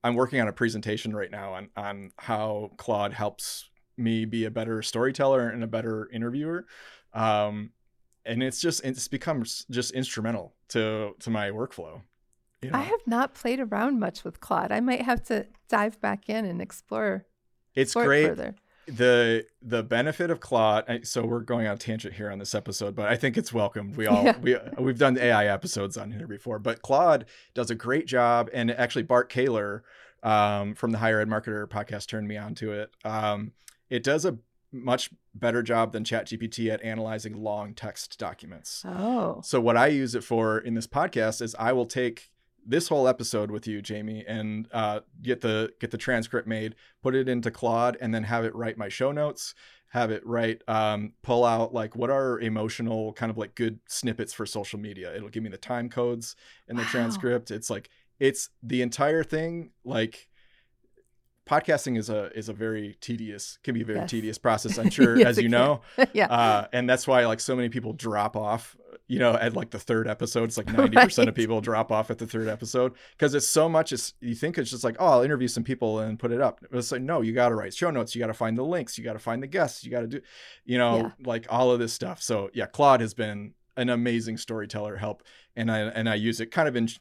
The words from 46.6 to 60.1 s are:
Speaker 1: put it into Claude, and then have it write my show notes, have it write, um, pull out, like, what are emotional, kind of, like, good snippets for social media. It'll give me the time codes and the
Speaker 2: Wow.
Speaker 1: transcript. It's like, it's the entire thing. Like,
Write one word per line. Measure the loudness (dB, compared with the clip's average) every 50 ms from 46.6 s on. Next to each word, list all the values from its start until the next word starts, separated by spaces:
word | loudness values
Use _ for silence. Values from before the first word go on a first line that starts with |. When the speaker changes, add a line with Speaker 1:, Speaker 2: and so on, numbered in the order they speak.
| -4 -6 -8 _ _ _ _ _
Speaker 1:
put | -2 0 2
it | 2 2 2
into | 0 0 -2 -4
Claude, | -4 -2 0 0 2 4 2 2 0 0
and | -4 -2 -2
then | -2
have | -2 -2 -2 0 -2
it | -2 -4
write | -4 -6 -6 -6 -6
my | -8 -8
show | -4 0 0 0
notes, | 0 0 -2 -4 -4 -8 -12 -14 -14 _ -20 -20 -20 _ _ _
have | -2 -2 0 0
it | -2 -4 -4
write, | -4 -2 0 0 0 -2 -4 -4 -2
um, | 0 2 2 2 0 -2 -4 -8 -10 _ -2
pull | 0 4 4 6
out, | 4 4 2 0 -2 -2
like, | -4 -4 -4 -4
what | -4 0 2
are | 2 2 2 0 0 -2
emotional, | -2 -2 -2 -2 -2 -4 -4 -4 -4 -4 -2 -2 -4 -6 -6
kind | -6 -6 -6
of, | -4
like, | -6 -8 -8 _
good | -2 -2 -2 -2 -6 _ _
snippets | -10 -4 -4 -4 -4 -4 -6 -8
for | -6 -8 -8
social | -6 -6 -8 -8 -8 -8 -10
media. | -10 -10 -12 -12 -12 -10
It'll | -10 -10 -12 -8
give | -8 -8
me | -8 -8
the | -10 -12
time | -8 -6 -4 -4 -4 -6
codes | -2 -2 0 0 -2 -4 -8 -12 -14 _ -20 -20 -20 _ _ -8
and | -6 -6
the | -4
Speaker 2:
Wow. | -2
Speaker 1:
transcript. | 0 0 0 0 -2 -2 0 0 0 0 -2 -4
It's | -10 -8 -6 -6
like, | -6 -6 -8 -14 _ _ _ _ _ _
it's | 2 2 2 2 -8 -10 _ _
the | -8 -4 0 0
entire | 0 -2 0 0 2 2 2 2 0
thing. | -2 -4 -4 -4 -4 -6 -8 -10 -14 _ _ _
Like, | -4 -2 0 0 -2